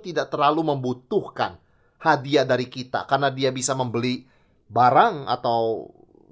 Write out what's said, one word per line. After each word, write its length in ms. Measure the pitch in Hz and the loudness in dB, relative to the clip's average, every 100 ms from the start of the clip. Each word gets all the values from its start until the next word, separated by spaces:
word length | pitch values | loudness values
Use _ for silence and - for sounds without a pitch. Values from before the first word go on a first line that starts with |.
tidak 240 | 185 151 131 | -6 -6 -4
terlalu 480 | 147 147 156 156 139 | 0 2 2 0 -2
membutuhkan 800 | 127 123 - 208 - - 107 90 _ _ _ _ | -2 -6 -2 -4 -4 -4 -6 -6 _ _ _ _
hadiah 400 | 165 147 131 143 | 2 2 2 0
dari 240 | 127 123 127 | 2 0 -2
kita, 400 | 131 120 104 - | -10 -8 -6 -2
karena 240 | 139 139 | 0 0
dia 240 | 131 135 | 0 -2
bisa 240 | 131 127 131 | -2 -4 -2
membeli 480 | 123 117 123 127 - _ _ _ _ | -2 -2 -2 -4 -10 _ _ _ _
barang 640 | 107 123 135 226 160 104 | 2 4 6 4 2 -6
atau 560 | 123 127 117 113 104 - - _ _ _ | -4 0 0 0 -2 -8 -18 _ _ _